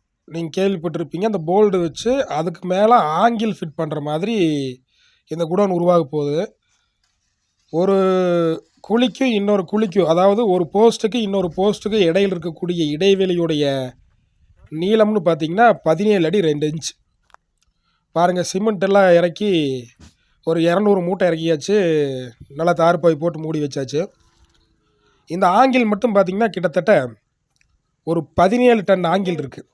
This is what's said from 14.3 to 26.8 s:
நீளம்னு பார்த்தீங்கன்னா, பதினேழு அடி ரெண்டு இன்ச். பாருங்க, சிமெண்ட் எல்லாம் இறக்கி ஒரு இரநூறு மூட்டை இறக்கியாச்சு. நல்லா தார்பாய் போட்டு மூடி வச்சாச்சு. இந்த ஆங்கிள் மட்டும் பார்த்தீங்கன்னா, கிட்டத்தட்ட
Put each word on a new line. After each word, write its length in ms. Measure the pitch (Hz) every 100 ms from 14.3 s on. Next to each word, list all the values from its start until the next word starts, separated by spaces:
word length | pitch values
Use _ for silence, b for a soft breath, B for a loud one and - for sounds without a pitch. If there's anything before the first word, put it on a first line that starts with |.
| _ _ _ - 156
நீளம்னு 400 | 185 220 214 214 165
பார்த்தீங்கன்னா, 400 | 165 156 185 233 - 160
பதினேழு 400 | 165 208 202 160
அடி 120 | 202 160
ரெண்டு 180 | 147 151
இன்ச். 200 | 156 - - _ _ _ _ _ _ _ _ _ _ _ 165
பாருங்க, 260 | 180 180 170
சிமெண்ட் 340 | 190 220 196 196
எல்லாம் 240 | 202 190 170
இறக்கி 320 | 175 - 208 170 143 127 117 _ - _ _ _ 165
ஒரு 120 | 165 165
இரநூறு 320 | 180 208 196 175
மூட்டை 200 | 185 180
இறக்கியாச்சு. 480 | 165 165 156 160 208 175 156 143 131 123 - - 139
நல்லா 160 | 170 202
தார்பாய் 400 | 165 175 170 147
போட்டு 180 | 170 160 156
மூடி 140 | 156 147
வச்சாச்சு. 360 | 143 127 143 196 _ _ _ _ _ _ _ _ _ _ _ - 175
இந்த 100 | 185 202
ஆங்கிள் 260 | 269 254 220
மட்டும் 240 | 202 240 202
பார்த்தீங்கன்னா, 340 | 185 196 226 180
கிட்டத்தட்ட 380 | 175 180